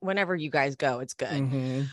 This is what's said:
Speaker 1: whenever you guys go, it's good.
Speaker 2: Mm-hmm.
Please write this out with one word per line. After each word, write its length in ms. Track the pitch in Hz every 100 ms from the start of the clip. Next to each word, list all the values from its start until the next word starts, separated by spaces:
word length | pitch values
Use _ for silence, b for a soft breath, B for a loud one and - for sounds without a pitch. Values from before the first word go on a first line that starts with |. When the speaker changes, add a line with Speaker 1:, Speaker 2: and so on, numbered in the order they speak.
Speaker 1:
whenever 360 | 190 196 185 180
you 120 | 151
guys 260 | 147 139 135
go, 240 | 143 123
it's 140 | 131
good. 140 | - 117
Speaker 2:
Mm-hmm. 520 | 139 135 135 131 131 139